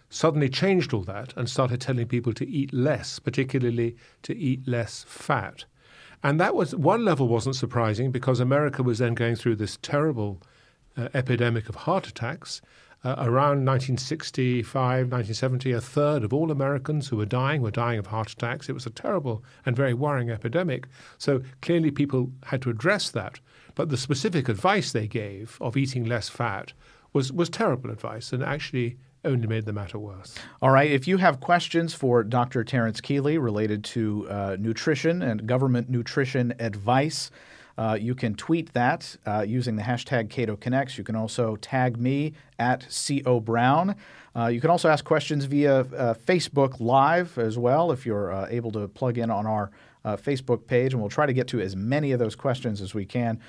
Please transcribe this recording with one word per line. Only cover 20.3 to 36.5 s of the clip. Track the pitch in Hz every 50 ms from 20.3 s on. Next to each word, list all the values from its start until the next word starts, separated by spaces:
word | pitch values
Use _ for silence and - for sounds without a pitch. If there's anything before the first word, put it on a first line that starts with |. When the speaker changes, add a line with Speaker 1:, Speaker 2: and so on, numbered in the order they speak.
Speaker 1:
epidemic. | 113 107 - 113 120 170 190 160 127 - - - - - - - - _
So | - 143 139 127 131 - - -
clearly | - - 170 170 160 156
people | 147 - 143 139 - 131 123 127 - - -
had | - 139 127
to | 127 123
address | 113 107 131 180 208 202 - -
that. | - 113 95 - - - - _ _ - - - -
But | - - 156
the | 135 127
specific | - - 139 - - 214 175 156 123 127
advice | 113 95 - 180 208 196 135 -
they | - 117 107
gave | 104 - 113 104 101 98 98 110 - - -
of | - 123 127
eating | 135 139 131 131 127 117
less | 113 120 110 - -
fat | - - 120 113 98 - - - - _ - - - _ _ _
was, | - 143 131 131
was | 135 165 170 170
terrible | - - 226 190 127 123 127 113
advice | 110 - - 113 110 110 - -
and | 131 127
actually | 127 127 139 147 - - - 127 120 117 127 - - _ _ _
only | - 165 135 120 110 107
made | 110 113 107
the | 107 104
matter | 104 98 92 - 104
worse. | 104 101 95 95 - - - - - - - -
Speaker 2:
All | - 131
right. | 135 135 147 151
If | 143 135 131
you | 175 190 185
have | 190 170 139 131
questions | - - 175 170 170 - - 170 170 165
for | - - 139 127 120 120 107
Doctor | 110 123 123 120 123 - 127 113
Terrence | - - 123 117 113 107 -
Keeley | - - 139 143 135 147 156
related | 160 131 113 101 104 110 107 107 104 104
to, | - - 120 110 107 104 104 98 -
uh, | 101 101 98 98 95 95
nutrition | 107 113 113 - - 160 151 131 - 160 170 180
and | 175 127 110 104 110
government | 110 123 127 135 135 123 120 120 123
nutrition | 127 120 113 - - 147 131 131 - 131 123 120